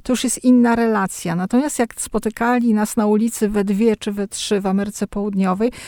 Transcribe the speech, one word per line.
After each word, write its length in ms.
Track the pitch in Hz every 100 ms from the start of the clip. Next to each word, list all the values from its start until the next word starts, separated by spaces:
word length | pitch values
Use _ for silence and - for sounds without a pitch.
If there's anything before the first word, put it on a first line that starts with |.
to 100 | -
już 100 | 254
jest 200 | 254 -
inna 320 | 254 247 240 233
relacja. 600 | 233 214 190 - 175 170
Natomiast 440 | 185 247 294 -
jak 220 | 233 -
spotykali 720 | - 214 220 - 233 247 240
nas 240 | 214 214 -
na 80 | 214
ulicy 420 | 214 226 - 208
we 140 | 208
dwie 320 | 202 196 226 208
czy 160 | -
we 160 | 202 202
trzy 340 | - - 202
w 40 | 196
Ameryce 420 | 196 202 - 208
Południowej, 640 | 202 208 196 190 190 240 -